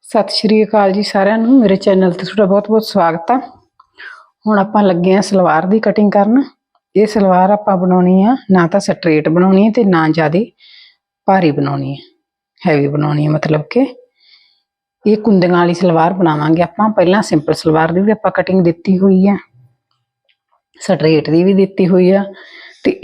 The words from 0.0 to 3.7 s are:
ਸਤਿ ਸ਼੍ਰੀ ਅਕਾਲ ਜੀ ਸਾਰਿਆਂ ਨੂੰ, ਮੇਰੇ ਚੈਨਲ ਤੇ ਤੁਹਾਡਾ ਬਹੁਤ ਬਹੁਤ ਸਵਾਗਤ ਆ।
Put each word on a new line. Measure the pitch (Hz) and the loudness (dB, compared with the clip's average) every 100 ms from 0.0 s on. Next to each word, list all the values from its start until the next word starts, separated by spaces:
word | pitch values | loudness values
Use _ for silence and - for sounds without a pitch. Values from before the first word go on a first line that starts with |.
| - | -2
ਸਤਿ | 226 196 | -4 -2
ਸ਼੍ਰੀ | - 208 214 | -2 0 2
ਅਕਾਲ | 214 214 196 | 2 0 0
ਜੀ | 196 | -2
ਸਾਰਿਆਂ | 202 202 196 226 | -4 -2 0 0
ਨੂੰ, | 226 269 | 2 2
ਮੇਰੇ | 208 190 | 4 2
ਚੈਨਲ | 202 190 190 | 2 2 0
ਤੇ | 170 170 | -2 -6
ਤੁਹਾਡਾ | 202 196 | -2 0
ਬਹੁਤ | 202 208 | 0 0
ਬਹੁਤ | 220 | -2
ਸਵਾਗਤ | 220 202 165 165 - | 0 -2 0 -2 -4
ਆ। | 254 - - _ | -4 -4 -20 _